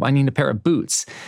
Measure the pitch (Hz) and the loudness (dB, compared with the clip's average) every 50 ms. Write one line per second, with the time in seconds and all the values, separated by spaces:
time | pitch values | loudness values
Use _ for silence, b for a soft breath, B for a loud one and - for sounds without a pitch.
0 | - 120 139 139 139 135 123 - 143 131 123 104 - 175 165 127 - - - - | 2 2 4 4 2 2 2 0 0 0 0 0 0 0 0 0 0 -2 -4 -6
1 | - B B B B | -6 B B B B